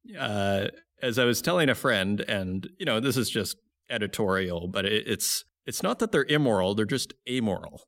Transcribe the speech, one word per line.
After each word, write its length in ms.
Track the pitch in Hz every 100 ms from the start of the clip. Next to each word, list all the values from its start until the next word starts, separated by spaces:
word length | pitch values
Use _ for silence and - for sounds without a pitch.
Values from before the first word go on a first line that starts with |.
| - 185
Uh, 520 | 123 104 98 98 98 - _ _
as 200 | 127 113
I 60 |
was 180 | 120 117
telling 260 | - 180 147
a 60 |
friend, 460 | 120 135 107 95 104
and, 460 | - 104 92 95 - -
you 80 | 165
know, 120 | 113
this 180 | 131 120
is 120 | 110
just 260 | 113 98 - _ _ _
editorial, 800 | 120 101 - 104 95 90 87 87
but 160 | 101
it, 240 | 98 107 110
it's, 380 | 98 - - - _ -
it's 160 | -
not 160 | 190 240
that 120 | 220
they're 140 | 156 139
immoral, 460 | 147 135 101 92
they're 120 | 104 104
just 260 | 131 - - -
amoral. 560 | 127 110 92 - -